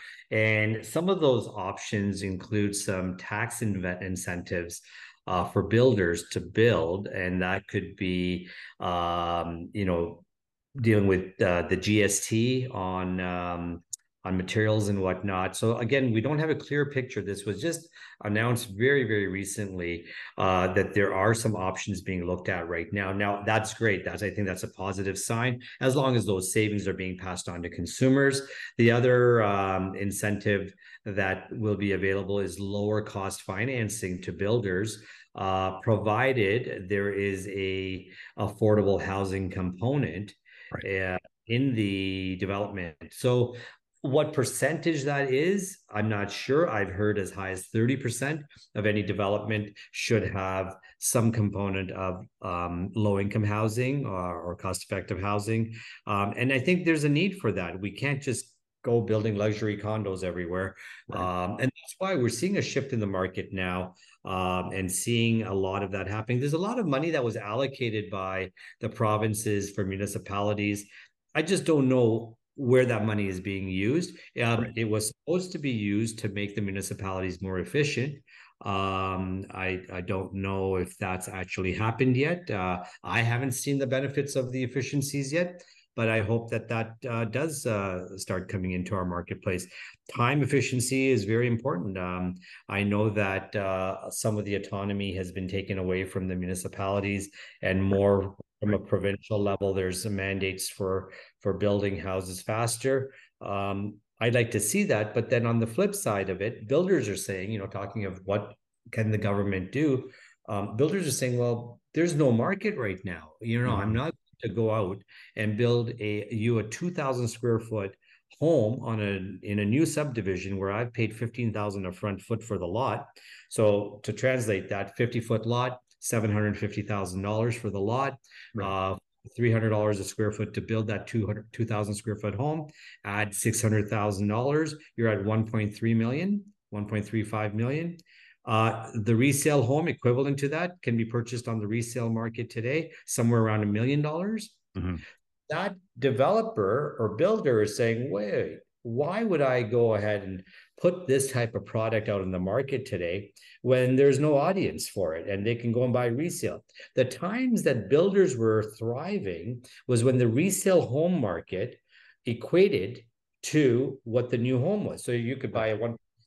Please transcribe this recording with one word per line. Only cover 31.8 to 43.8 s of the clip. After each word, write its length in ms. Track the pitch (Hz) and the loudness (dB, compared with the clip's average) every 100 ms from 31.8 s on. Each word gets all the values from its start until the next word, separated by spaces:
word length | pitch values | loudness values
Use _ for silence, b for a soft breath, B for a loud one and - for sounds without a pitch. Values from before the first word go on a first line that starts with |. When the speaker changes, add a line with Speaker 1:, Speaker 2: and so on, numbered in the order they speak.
| 101 | 2
Speaker 1:
available 480 | 92 95 98 92 101 | 2 2 2 0 0
is 200 | 95 87 | -2 -4
lower 440 | 98 101 104 107 | -4 -2 0 0
cost 400 | 104 101 95 - | -2 -4 -4 -6
financing 800 | - 95 120 127 107 - 95 90 | -6 -4 -2 -2 -4 -4 -6 -6
to 80 | - | -6
builders, 720 | 85 98 120 101 90 110 - B B B - | -2 0 2 0 0 -2 -6 B B B -6
uh, 440 | 95 95 95 92 | -2 0 0 0
provided 1080 | - 104 101 107 135 123 98 117 - 80 92 | 2 2 2 2 2 4 2 2 0 -8 -2
there 240 | 101 101 | -2 0
is 340 | 98 101 95 95 | 0 -2 -2 -4
a 580 | 98 95 95 95 92 B B B - | -4 -4 -2 -4 -8 B B B -4
affordable 600 | 107 - 107 104 98 98 | -4 2 4 6 6 2
housing 520 | 98 98 98 95 95 | 0 -2 -2 -2 -2
component, 840 | 95 90 90 117 143 101 82 104 - B B B | -2 -4 -2 0 0 0 -4 -10 -14 B B B
Speaker 2:
Right. 280 | - - 95 | -10 -4 -2
Speaker 1:
uh, 160 | 92 90 - _ - | -2 -4 -8 _ -2
in 300 | 117 139 113 | 0 2 2
the 600 | 104 98 95 95 95 92 | 0 0 -2 -2 -4 -2
development. 580 | 98 98 101 101 87 - - | -2 -2 -4 -6 -8 -12 -18
So 440 | - 127 123 120 B B B | -2 2 4 2 B B B